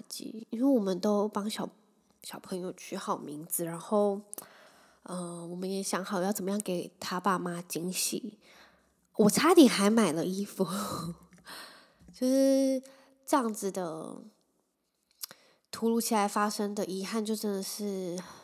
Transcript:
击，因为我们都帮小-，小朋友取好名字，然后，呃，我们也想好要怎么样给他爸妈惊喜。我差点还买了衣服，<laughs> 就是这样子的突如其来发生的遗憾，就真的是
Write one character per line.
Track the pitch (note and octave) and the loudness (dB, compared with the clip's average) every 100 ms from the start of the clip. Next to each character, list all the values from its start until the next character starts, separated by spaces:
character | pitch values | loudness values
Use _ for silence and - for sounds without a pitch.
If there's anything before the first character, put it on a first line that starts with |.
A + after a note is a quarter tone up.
| - | -12
击， | - - A3 A3 | -12 -12 -14 -10
因 | A3 | 0
为 | C4+ | 4
我 | B3+ | 4
们 | F#3+ F#3 | 2 0
都 | G#3+ G#3 G#3+ | 2 2 0
帮 | G#3+ G#3 | -2 -4
小-， | - - - _ _ _ _ | -6 -8 -10 _ _ _ _
小 | - - | -16 -16
朋 | - F#3 | -10 -8
友 | F3+ | -8
取 | - - F#3 | -10 -10 -8
好 | G#3+ F3+ | -4 -6
名 | D3 D3 E3 | -6 -10 -6
字， | - E3+ | -6 -4
然 | E3+ | -8
后， | - G#3+ G#3 G3+ - - - - - - _ _ | -2 2 2 0 -8 -16 -18 -20 -20 -20 _ _
呃， | - F3+ F3 E3+ E3+ | -10 -8 -8 -10 -10
我 | F3+ | -8
们 | F#3 | -4
也 | G3 | -4
想 | F#3+ F3+ | -2 -4
好 | F#3+ G3 | -2 0
要 | F#3 | 0
怎 | G3+ | -2
么 | F#3 | -2
样 | G3+ | -4
给 | - F3 - - | -2 -6 -6 -10
他 | - F3+ | -6 -2
爸 | G3 F3+ | 0 0
妈 | F3 E3+ | -2 -8
惊 | F3 D3+ F3+ | -8 -6 -4
喜。 | F3+ - - G#3 - - - - _ _ _ _ - | -4 -4 -4 -8 -14 -20 -20 -20 _ _ _ _ 4
我 | G#3 | 4
差 | - D#4 | 6 8
点 | F4+ B3 | 10 10
还 | F3+ G3+ | 8 4
买 | A3+ G3 | 6 4
了 | D#3+ F3 | 2 -2
衣 | F#3+ | -4
服， | G#3 - F3 G3 G3+ - E3+ - - - - | -6 -4 -2 -2 -6 -6 -8 -12 -18 -20 -20
<laughs> | - - - _ _ - | -18 -18 -20 _ _ -20
就 | - B3+ | -2 2
是 | C4+ C4+ C4+ C4+ C4 C4 - - _ - | 6 6 6 4 2 -4 -20 -20 _ 0
这 | D4 | 2
样 | A3+ | 2
子 | G#3 G3 | -4 -6
的 | F#3 E3+ D#3+ - - G#3+ _ _ _ _ _ _ _ _ _ - - _ _ _ | -4 -6 -8 -10 -14 -18 _ _ _ _ _ _ _ _ _ -18 -18 _ _ _
突 | - A3+ | -2 2
如 | A#3 | 2
其 | A3+ A3 | 2 2
来 | G3+ | 2
发 | G#3+ G#3 | 2 0
生 | G#3 G3+ | 0 -4
的 | G#3 F3+ | -2 -4
遗 | F#3+ F#3+ | -4 -4
憾， | A3+ | -4
就 | G#3+ A3 | -2 -2
真 | G#3 | -2
的 | G3 | -4
是 | F#3+ - G#3 F#3+ F3+ F3+ - - | -6 -6 -6 -4 -4 -6 -10 -18